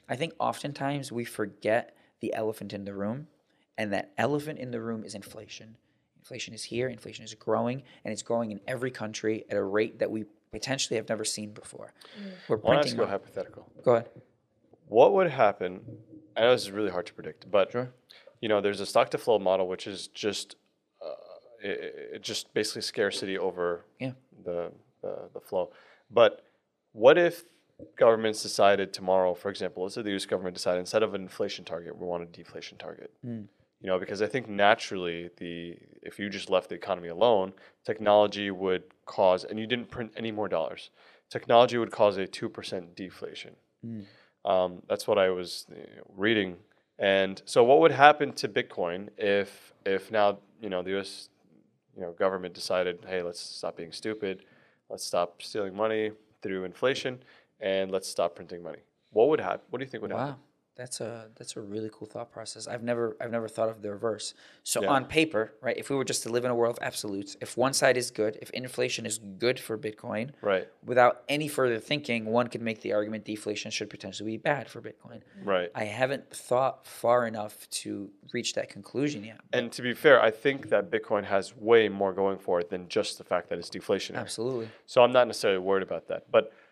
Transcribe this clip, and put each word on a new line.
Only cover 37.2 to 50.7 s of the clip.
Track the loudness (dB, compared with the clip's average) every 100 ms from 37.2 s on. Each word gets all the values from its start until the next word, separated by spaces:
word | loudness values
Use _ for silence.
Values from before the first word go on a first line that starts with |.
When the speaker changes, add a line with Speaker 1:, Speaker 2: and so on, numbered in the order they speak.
| 4 4 2 -6 -20 _
Speaker 3:
technology | -8 -2 6 6 6 2 -4
would | -2 0 0 -4 _ -10
cause, | 2 4 4
and | 0 -8
you | -4
didn't | -4 -6
print | -10 -10 -8
any | -8
more | -4 -2
dollars, | -2 -2 -6 -18 _ _ _ _
technology | -8 6 8 8 4
would | -2
cause | 4 4 4
a | -4
two | -6 -10
percent | -8 -8 -8 -10
deflation. | -12 -12 -10 -14 -14 -18 -20 _ _
Speaker 1:
Mm. | -14 -12 -14 _ _ _
Speaker 3:
Um, | 0 2 2 -2 -4
that's | -4 2
what | 4
I | 4
was, | 2 -6 -10 -14
you | -18 -20 -20
know, | -18 0
reading. | 2 4 2 -4 _ _ _ 0
And | 4 4 2 -2
so | 0 6
what | 8 8
would | 8
happen | 10 8 8 0
to | -4 -4
Bitcoin | -2 -4 -4 -4 -4 -10 -4
if, | 0 2 0 -8 -20 _
if | -2 -2 0
now, | 2 2 2 _ -12
you | -6